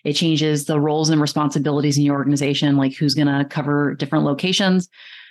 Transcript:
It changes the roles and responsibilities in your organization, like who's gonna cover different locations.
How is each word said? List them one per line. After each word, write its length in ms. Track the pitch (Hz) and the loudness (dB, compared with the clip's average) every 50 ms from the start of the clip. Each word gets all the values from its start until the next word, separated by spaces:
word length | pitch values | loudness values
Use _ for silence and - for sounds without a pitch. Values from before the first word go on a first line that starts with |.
| - | -6
It 100 | 151 147 | -4 -2
changes 520 | - 180 165 160 143 156 156 151 147 143 | 0 0 0 2 2 0 0 0 -2 -2
the 140 | - 156 147 | -2 0 0
roles 320 | 143 151 151 156 156 151 | 0 0 0 0 0 2
and 100 | 160 151 | 2 2
responsibilities 760 | 147 147 - 156 151 143 - 151 135 151 143 147 139 151 139 143 | 2 0 0 -2 -2 0 0 -2 -2 0 0 0 0 0 2 2
in 60 | 147 | 2
your 120 | 143 143 | 2 0
organization, 600 | 139 131 139 147 139 139 139 139 143 156 143 139 | 0 0 0 0 0 0 0 0 0 0 2 2
like 200 | 139 135 135 135 | 2 2 0 -2
who's 180 | - 160 143 131 | -2 -2 -2 0
gonna 320 | 151 147 143 139 139 143 | 0 0 0 0 0 -2
cover 480 | 139 - 156 143 143 147 147 147 139 156 | -4 -4 -6 -2 -2 0 0 0 -2 -4
different 300 | 147 151 - - 156 151 | -4 -6 -2 -2 0 0
locations. 640 | 147 143 139 - 185 190 - 202 185 185 185 180 - _ - - - - - - - | 0 -2 -2 -2 -2 -2 0 2 2 2 0 0 -4 _ -20 -20 -20 -20 -20 -20 -20